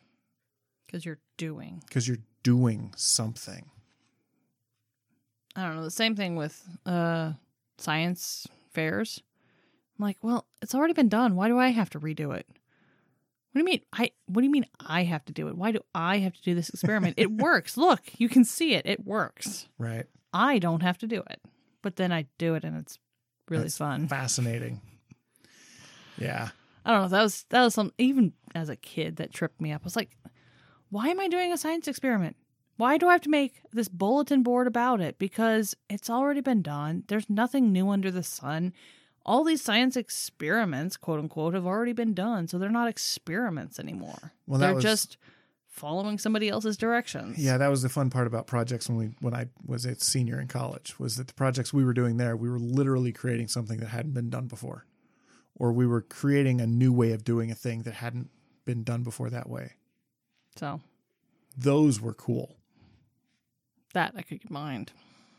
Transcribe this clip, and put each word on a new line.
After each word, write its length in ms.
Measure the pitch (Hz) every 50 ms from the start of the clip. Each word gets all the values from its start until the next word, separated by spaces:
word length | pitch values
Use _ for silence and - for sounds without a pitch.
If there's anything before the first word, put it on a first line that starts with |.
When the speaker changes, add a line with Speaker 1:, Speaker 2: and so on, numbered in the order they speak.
| _ _ _ _ _ _ _ _ _ _ _ _ _ _ _ _ _ _
Speaker 1:
'Cause 140 | - 175 156
you're 160 | 170 156 151 _ _ _
doing. 480 | - 165 160 151 - - - 175 170 - -
Speaker 2:
'Cause 180 | - 135 117
you're 120 | 123 123 110 - _ _ _ -
doing 500 | 123 123 123 127 117 110 107 110 98 92
something. 720 | - - - - - 113 110 113 - - 107 98 87 82 - _ _ _ _ _ _ _ _ _ _ _ _ _ _ _ _ _ _ _ _ _ _ _ _ _ _ _ _ _ _ _ _ _ _ _ _ -
Speaker 1:
I 80 | 185 185
don't 100 | 170 160
know. 80 | 160 160
The 80 | 160
same 240 | - - 226 220 220
thing 200 | 202 202 180 170
with, 320 | 165 147 151 - - - 185 170 - -
uh, 480 | 185 175 175 170 170 165 165 160 160 156 - _ _ _ _ _ _ _
science 680 | - - 165 151 156 165 175 180 - - - - - - - _ _ _ _
fairs. 520 | - 165 160 156 185 202 226 - - - - _ _ _ _ _ _ _ _ _ _ _ _ _ _
I'm 60 | - 208
like, 180 | 202 190 _ -
"Well, 240 | 226 240 226 - _ _ -
it's 120 | - - -
already 200 | 262 302 330 330
been 160 | 320 269 214
done. 260 | 202 220 254 240 185
Why 120 | 180 196
do 100 | 226 240
I 120 | 247 254 262
have 200 | 240 226 190 -
to 80 | - 147
redo 340 | 151 156 156 156 151 143 131
it?" 140 | - - _ - _ _ _ _ _ _ _ _ _ _ _ _ _ _ _ _ _ _ _
What 20 | -
do 40 | 269
you 60 | 330
mean? 160 | 370 330 - - _
I, 200 | - - - - - _ _
what 140 | - 180 226
do 40 | 254
you 60 | 277
mean 140 | 294 285 220 - _ -
I 240 | - - 156 175 180
have 220 | 170 170 151 -
to 80 | - 147
do 160 | - 156 151
it? 80 | 165
Why 160 | 175 185 220 220
do 80 | 185 - _ -
I 260 | 170 165 175 196 208
have 140 | 190 185 175
to 80 | -
do 140 | - 180 175
this 140 | 175 165 -
experiment? 460 | - - - 185 214 214 190 170 -
It 140 | - 226 196
Speaker 2:
<laughs> 100 | 220 214
Speaker 1:
works. 340 | 262 330 330 196 - - -
Look, 420 | 240 311 359 262 175 - - -
you 120 | - 226 226
can 160 | - 262 240
see 280 | - - - 330 311 226
it. 100 | 165 -
It 200 | - 208 - -
works. 640 | - 202 214 165 - - - - 208 202 - - - _
Speaker 2:
Right. 280 | - 120 117 113 113 - - _ _ _ _
Speaker 1:
I 280 | - 180 220 277 285 214
don't 220 | 170 170 165 165
have 160 | 175 180 180 -
to 80 | -
do 140 | 220 233 185 - -
it. 120 | - - - - _ _ _ _ _ _
But 160 | - 202 180
then 160 | - 190 180 175
I 140 | 165 151 - _
do 180 | - 170 165 160
it 80 | 156 -
and 140 | 160 156
it's 200 | 156 151 - - - _ _ _ _ _ _ _ _ _ -
really 140 | 95 110 156
Speaker 2:
That's 140 | 156 -
Speaker 1:
fun. 300 | - 151 147 135 127 156
Speaker 2:
fascinating. 720 | 147 143 135 131 123 - - 123 117 117 120 120 120 120 104 - - - _ _ - - _ _ _ _ _ _ _ _ - - - - - - - - - - - -
Yeah. 320 | - 113 135 - 117 117 107 - _ _ _ _ _ -
Speaker 1:
I 60 | -
don't 100 | 233 202
know. 60 | 190 180
That 140 | 180 202 220
was, 220 | 208 - - - -
that 140 | - 247 254
was 100 | 233 -
some, 180 | 226 208 180 -
even 360 | - 247 254 277 262 226 165 - _ - - -
as 140 | 165 160 151
a 60 | 139
kid, 400 | - - - - 165 151 160 160
that 160 | - 156 - -
tripped 260 | - 170 156 _ -
me 120 | 160 151 151
up. 80 | 151 -
I 20 |
was 100 | 175 -
like, 200 | 240 - - _ _ - - _ _ _ _ _ _ _ _ _ _ _ -
"Why 200 | 196 202 226 302
am 100 | 359 381
I 80 | 392
doing 240 | 359 330 359 359 349
a 60 | 349
science 300 | 311 - 311 330 339 - 302
experiment? 480 | 262 - - 262 233 202 175 - - _ _ _ _ _ _ _ _
Why 200 | - 226 254 294
do 120 | 311 349 359
I 20 |
have 100 | 359 349
to 80 | - 294
make 320 | 302 285 277 247 - - _ - -
this 160 | 226 226 190
bulletin 520 | 185 170 196 202 247 285 285 - 285 269 240
board 220 | 247 247 247 247
about 340 | 247 226 247 240 254 247 208
it? 180 | 175 147 - -
Because 560 | 190 196 - - 226 226 220 220 214 196 - - _ -
it's 200 | 202 202 - -
already 300 | 233 247 269 285 294 285
been 200 | 254 277 247 214
done. 420 | 165 147 143 143 147 151 160 180 -
There's 220 | - 202 220 208 -
nothing 420 | 208 208 240 254 - 277 254 220 190
new 160 | 185 190 196
under 200 | 202 196 190 190
the 140 | 180 180 170
sun. 500 | - - - - 139 151 160 175 180 175 - - - - _ _ _ _ _ -
All 200 | - 208 262 311
these 180 | 330 320 277
science 340 | - - 214 226 247 262 247
experiments, 1000 | 254 226 - - - - - - - 151 151 185 233 220 180 143 131 156 185 -
quote 220 | - - - 160 151
unquote, 340 | 151 156 - 156 156 165 175
have 140 | 190 175
already 260 | 180 190 214 240 240 240
been 220 | 226 233 226 202
done. 320 | 180 190 233 233 196 165
So 100 | 165 -
they're 140 | 180 190 202
not 160 | 226 233 240 233
experiments 920 | - - - - - - - 160 165 208 247 220 165 147 - - - -
anymore. 540 | - - - 95 87 - - - - 156 _ _ _
Speaker 2:
Well, 120 | - 135 135
that 80 | 143
Speaker 1:
They're 80 | 143 143
Speaker 2:
was 80 | 131 127
Speaker 1:
just 340 | 220 220 208 - - - - _ - - _ _ _ _ _ _
following 500 | _ - - - 147 160 185 196 214 208
somebody 320 | 202 - 214 214 214 214 208
else's 260 | 202 226 214 214 208
directions." 640 | - 220 226 233 240 240 - - 139 110 101 117
Speaker 2:
Yeah, 200 | 165 143 135 127 127
that 80 | 139
was 160 | 143 139 135 127
the 60 | 123
fun 200 | - 147 139 127
part 160 | 123 127 123
about 220 | 113 113 117 -
projects 420 | - 127 120 113 117 123 117 - -
when 80 | 113
we, 80 | 113 110 110 117 -
when 160 | - 123 117
I 140 | 123 120 127 - - -
was 220 | 139 127 120 120
a 80 | 123 123 -
senior 400 | - - - 131 123 113 117 131
in 60 | 135
college, 500 | 127 - 110 117 - - - - - -
was 200 | - 131 123 107
that 100 | 127 127
the 80 | 131 -
projects 360 | - 135 135 127 131 123 -
we 140 | - 139 135
were 80 | 127 120
doing 240 | 123 123 120 113
there, 180 | 117 123 120 117
we 140 | 110 117 120
were 100 | 123 120
literally 540 | 117 120 123 139 139 135 135 127 127 123 117
creating 340 | - - 123 120 117 117 107
something 300 | - 123 117 107 113 110
that 80 | 113 110
hadn't 240 | 113 117 120 151 135
been 180 | 123 120 117
done 160 | 123 123 127
before. 400 | 120 - - 127 127 - - - _ _ _ _ _ _ _ _ _ _ _ _ _ _
Or 160 | - 123 120
we 140 | 117 123 127
were 160 | 120 120 117
creating 580 | - - - - - 139 143 143 139 131 127 123
a 60 | 117
new 260 | 113 117 120 127 127
way 200 | 123 123 117 113
of 120 | 113 107 107
doing 280 | 120 117 117 113 113
a 40 | 113
thing 280 | - - 123 117 113 110
that 100 | 117 107
hadn't 360 | - 120 117 117 123 123 - _ _ _ _ _ _ -
been 180 | - 123 117 113
done 200 | 120 120 117 123
before 260 | 120 110 - 120 117
that 180 | 120 120 -
way. 260 | - 120 123 127 127 - _ _ _ _ _ _ _ _ _ _ _ _ _ _ _ -
Speaker 1:
So. 260 | - 156 143 151 156 - _ _ _ _ _ _ _ _ _ _ _ _ _ -
Speaker 2:
Those 460 | 131 123 139 139 151 151 147 127 104
were 140 | 110 117 -
cool. 420 | - - - 117 120 123 - - _ _ _ _ _ _ _ _ _ _ _ _ _ _ _ _ _ _ _ _ _ _ _ _ _ _ _ -
Speaker 1:
That 200 | 185 160 - -
I 60 | - -
could 160 | - 156 -
get 80 | - 220
behind. 420 | 170 143 147 151 135 107 101 - - _ _ _ _ _ _ _ _